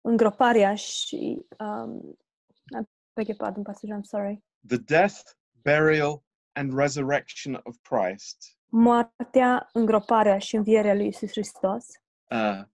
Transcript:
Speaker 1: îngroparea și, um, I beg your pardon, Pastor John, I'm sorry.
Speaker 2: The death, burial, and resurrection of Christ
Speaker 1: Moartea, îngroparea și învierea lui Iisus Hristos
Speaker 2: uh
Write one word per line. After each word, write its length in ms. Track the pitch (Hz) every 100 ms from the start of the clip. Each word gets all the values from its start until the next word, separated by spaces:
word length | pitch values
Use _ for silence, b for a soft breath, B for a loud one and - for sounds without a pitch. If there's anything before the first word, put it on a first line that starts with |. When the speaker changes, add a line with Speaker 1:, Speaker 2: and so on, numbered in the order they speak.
Speaker 1:
îngroparea 720 | - 233 220 202 247 233 196
și, 720 | 208 - - - - - - - -
um, 600 | 214 208 - - - - _ _ _ _ - 226
I 80 | 220 _ _
beg 120 | - 220
your 100 | 208
pardon, 260 | 214 196
Pastor 260 | 202 202 208
John, 120 | 208
I'm 40 |
sorry. 400 | 202 214 202 208 _ _ -
Speaker 2:
The 100 | 120
death, 440 | - 156 202 - - _ _ _
burial, 640 | - 151 156 156 147 147 _ _ _
and 200 | - 139 131
resurrection 800 | 143 135 135 143 - - 143 127
of 140 | - 120
Christ 720 | _ 123 92 101 - - - _ _
Speaker 1:
Moartea, 1000 | 226 233 240 233 _ 240 262 254 247 -
îngroparea 680 | 226 220 214 208 226 214 196
și 180 | - 226
învierea 380 | 208 220 208
lui 100 | 202
Iisus 260 | 208 - 214
Hristos 560 | - 202 - 190 214 - - _ _ _
Speaker 2:
uh 320 | 117 107 98 101